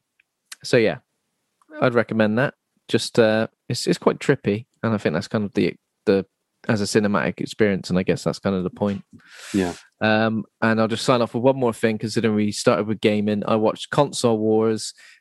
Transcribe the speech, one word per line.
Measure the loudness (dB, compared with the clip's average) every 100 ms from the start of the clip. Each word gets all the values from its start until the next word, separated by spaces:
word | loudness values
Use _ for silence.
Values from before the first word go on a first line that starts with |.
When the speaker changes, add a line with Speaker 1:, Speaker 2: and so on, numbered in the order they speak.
| _ _ _ _ _ -18
Speaker 1:
so | 0 2
yeah, | 2 -2 _ _ _ _ _ _ _ -2
I'd | 0
recommend | 0 0 0 2 2
that. | -2 -6 _ _ -4
Just, | -2 0 2
uh, | 2 2 -2 -8 -8
it's, | -6 -2
it's | 0
quite | 0 -2
trippy, | -2 0 0 -4 -6 _
and | -4
I | -2
think | -2
that's | -2 -4
kind | -4
of | -4
the, | -2 -2 -4 _ _ 0
the, | 0 0 _ _ _ -4
as | -2
a |
cinematic | 0 0 2 0 -2 -4
experience, | -10 -2 0 0 -2
and | -2
I |
guess | 0 -2
that's | -2 -4
kind | -4
of | -2
the | -4
point. | -4 -4 -4 -10 -20 -20 -20 -4
Speaker 2:
Yeah. | -2 -2 -4 -16 _
Speaker 1:
Um, | 0 2 2 -2 -6 _
and | 0 2
I'll | 0
just | 0
sign | 2 2
off | 2
with | 0
one | 0 2
more | 0
thing, | 0 -2 0
considering | -2 -2 0 2
we | 0
started | 0 0 2 0
with | 0
gaming. | 2 2 0 -2
I | 0 0
watched | 0 -2 -4
Console | 0 0 0 0 2
Wars, | 2 2 2 -2 -6 -14 -20 -20